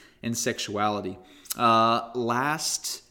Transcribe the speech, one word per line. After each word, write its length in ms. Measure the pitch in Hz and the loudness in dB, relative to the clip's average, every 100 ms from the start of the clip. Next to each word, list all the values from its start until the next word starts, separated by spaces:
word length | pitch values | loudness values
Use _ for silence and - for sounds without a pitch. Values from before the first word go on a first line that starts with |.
| - _ | -20 _
and 120 | 117 117 | -6 -4
sexuality. 800 | 127 117 - 101 104 104 92 95 - - - - | -2 -4 -4 -2 0 0 -6 -10 -16 -16 -10 2
Uh, 540 | 117 113 113 117 - | 4 6 6 2 0
last 880 | 127 117 120 143 156 - - - - - | -4 -2 0 0 -2 -4 -4 -6 -10 -14